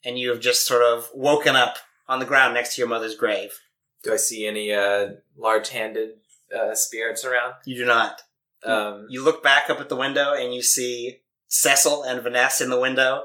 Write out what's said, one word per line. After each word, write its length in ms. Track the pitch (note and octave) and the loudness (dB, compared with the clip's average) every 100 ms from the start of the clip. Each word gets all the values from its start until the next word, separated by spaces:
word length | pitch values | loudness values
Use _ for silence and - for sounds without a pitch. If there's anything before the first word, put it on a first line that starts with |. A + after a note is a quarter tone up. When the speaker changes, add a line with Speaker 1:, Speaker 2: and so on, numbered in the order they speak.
Speaker 1:
and 140 | B2 B2 | -8 -6
you 120 | B2 | -4
have 100 | A#2+ | -2
just 260 | B2 B2 - | 0 0 2
sort 160 | B2 | 4
of 260 | A#2+ A#2 - | 4 2 -4
woken 400 | C3+ C#3 D3 D3 | -2 2 4 4
up 220 | C3 B2 - - _ - | 4 2 -2 -18 _ -6
on 100 | C3 | -4
the 60 | |
ground 280 | C3 C#3 B2+ | 2 4 4
next 220 | A#2+ A#2+ | 2 -4
to 60 | - | -4
your 80 | A#2+ | -2
mother's 260 | A2+ A2 | -2 -6
grave. 380 | G#2+ A2+ G2+ - - _ _ _ _ | -2 0 0 -4 -16 _ _ _ _
Speaker 2:
Do 100 | - | -4
I 40 | G#2+ | -2
see 280 | - A2 | -2 -4
any, 280 | G#2+ G#2+ G#2 | -6 -4 -2
uh, 380 | G#2 G2+ G2+ G2+ G2+ _ _ | 0 2 0 -2 -6 _ _
large-handed, 760 | A2+ A2 - B2 A2 A2 A2 A2 _ _ _ | 0 0 -2 -6 -6 -4 -6 -10 _ _ _
uh, 220 | A2+ G#2+ | -4 -4
spirits 500 | A2 - A2+ A2+ - | -2 -4 -4 -6 -6
around? 300 | C3 B2 B2 B2 | -4 -4 -4 -10
Speaker 1:
You 120 | - B2 | -12 -4
do 80 | |
not. 380 | B2 A#2 G#2+ - _ _ _ _ | 2 2 0 -6 _ _ _ _
Speaker 2:
Um, 420 | G#2+ A2 G#2 G2+ G#2+ | -2 -2 -2 -8 -12
Speaker 1:
You 140 | B2+ | 0
look 180 | C#3 - | 0 2
back 260 | C#3 C#3 C#3+ | 4 4 2
up 80 | D3+ | -4
at 80 | C#3 | -4
the 60 | |
window, 380 | C3 C3+ C#3+ C#3+ | -4 -2 0 0
and 200 | C#3+ B2 | -2 -4
you 100 | B2 | -2
see 580 | B2 C3+ B2 A#2+ A#2+ - _ _ _ | 0 0 -2 -4 -8 -12 _ _ _
Cecil 560 | - C#3+ C3+ D3+ C#3+ | 0 2 4 2 0
and 180 | C3 B2 | -4 -4
Vanessa 400 | A#2 B2 B2+ - | -2 2 2 0
in 60 | B2+ | 0
the 100 | B2 | 0
window 420 | C3 C3 C3 C3+ | 2 2 2 0